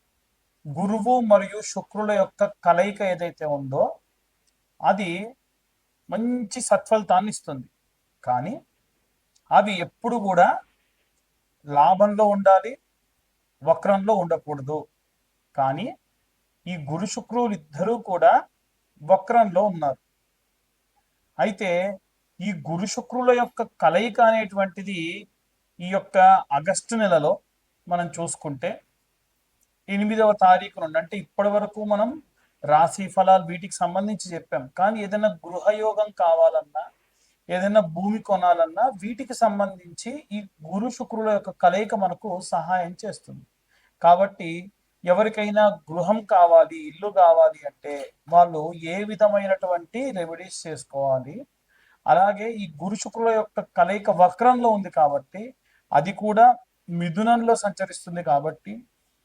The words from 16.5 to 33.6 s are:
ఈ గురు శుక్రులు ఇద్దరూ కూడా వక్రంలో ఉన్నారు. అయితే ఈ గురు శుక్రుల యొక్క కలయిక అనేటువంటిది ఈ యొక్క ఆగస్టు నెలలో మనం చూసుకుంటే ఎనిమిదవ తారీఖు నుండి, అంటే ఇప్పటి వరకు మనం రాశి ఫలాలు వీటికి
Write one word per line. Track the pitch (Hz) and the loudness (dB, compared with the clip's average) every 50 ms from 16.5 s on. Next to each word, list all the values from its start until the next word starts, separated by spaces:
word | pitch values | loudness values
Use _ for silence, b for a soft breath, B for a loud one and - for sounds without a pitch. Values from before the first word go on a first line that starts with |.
| _ _ - 170 | _ _ -14 -12
ఈ | 180 | -12
గురు | 175 147 131 151 165 190 | -12 -10 -8 -8 -6 -6
శుక్రులు | 202 - - 214 - 214 240 240 233 208 | -8 -8 -10 -12 -8 -4 -4 -2 -2 -4
ఇద్దరూ | - - _ - 143 175 190 226 320 | -6 -10 _ -8 -6 -4 -2 -4 -4
కూడా | - - 185 170 - 170 208 269 339 - _ _ _ _ _ _ _ _ _ _ 147 | -4 -6 -2 2 4 4 4 4 2 -2 _ _ _ _ _ _ _ _ _ _ -2
వక్రంలో | 151 190 190 190 - 233 233 226 202 170 180 202 | 2 2 2 2 2 2 2 2 2 2 0 0
ఉన్నారు. | 208 185 165 151 143 131 - _ _ _ _ _ _ _ _ _ _ _ _ _ _ _ _ _ _ _ _ _ _ _ _ _ _ _ - | 0 -2 -2 -4 -4 -4 -6 _ _ _ _ _ _ _ _ _ _ _ _ _ _ _ _ _ _ _ _ _ _ _ _ _ _ _ -2
అయితే | 160 208 208 - 220 185 170 175 185 202 202 196 _ _ _ _ _ _ _ - | -2 -2 -2 -4 -4 -2 -2 -2 -2 -4 -6 -10 _ _ _ _ _ _ _ -12
ఈ | 180 214 196 165 135 147 | -8 -8 -8 -8 -8 -8
గురు | 160 170 196 | -6 -6 -6
శుక్రుల | - - - 233 - - 247 254 247 247 247 | -6 -8 -8 -10 -8 -6 0 2 4 4 4
యొక్క | 240 240 - - 233 - _ - | 2 -2 -4 -8 -10 -10 _ 0
కలయిక | - 160 156 180 214 240 208 - | 2 2 2 2 0 0 0 4
అనేటువంటిది | 240 226 226 226 220 190 196 196 196 190 - - 196 202 196 175 165 165 175 202 208 _ _ _ _ _ _ _ _ _ _ - | 4 4 4 2 0 -4 -4 -4 -4 -4 -6 -10 -10 -8 -8 -6 -6 -8 -10 -12 -16 _ _ _ _ _ _ _ _ _ _ -14
ఈ | 175 180 | -8 -4
యొక్క | 190 196 190 - - 196 185 190 190 185 - - 143 143 | -4 -4 -4 -2 2 6 8 8 8 6 4 0 -4 -2
ఆగస్టు | 151 180 185 - - - 233 | -2 -2 -4 -4 -6 -6 -4
నెలలో | 226 220 196 175 160 147 151 190 - _ _ _ _ _ _ _ _ _ - | -2 0 2 2 2 2 0 -2 -4 _ _ _ _ _ _ _ _ _ -6
మనం | 175 175 170 165 - 170 | -6 -4 -4 -6 -8 -8
చూసుకుంటే | 165 160 - - - 156 143 131 120 175 220 - _ _ _ _ _ _ _ _ _ _ _ _ _ _ _ _ _ _ _ _ _ - | -10 -8 -10 -10 -10 -12 -10 -8 -8 -8 -8 -10 _ _ _ _ _ _ _ _ _ _ _ _ _ _ _ _ _ _ _ _ _ -6
ఎనిమిదవ | 196 202 208 214 220 220 220 214 208 | -4 -2 -2 0 0 2 4 4 4
తారీఖు | 208 196 185 185 180 190 202 - - | 6 6 6 6 6 4 -2 -10 -10
నుండి, | 170 156 156 160 | -8 -6 -4 -4
అంటే | 165 170 - 202 | -4 -4 -8 -12
ఇప్పటి | 165 - _ - 202 208 | -12 -8 _ -2 0 0
వరకు | 202 208 202 202 - 214 208 | 0 0 -2 -4 -6 -8 -4
మనం | 208 208 202 214 240 302 320 - _ _ _ _ _ _ _ - | -2 0 0 0 -2 -4 -6 -14 _ _ _ _ _ _ _ -2
రాశి | 143 147 151 165 - - - 196 180 | 2 4 4 4 2 0 -4 -10 -4
ఫలాలు | - - 190 185 190 190 180 | 0 2 4 6 6 4 4
వీటికి | 165 175 175 | 0 -10 -10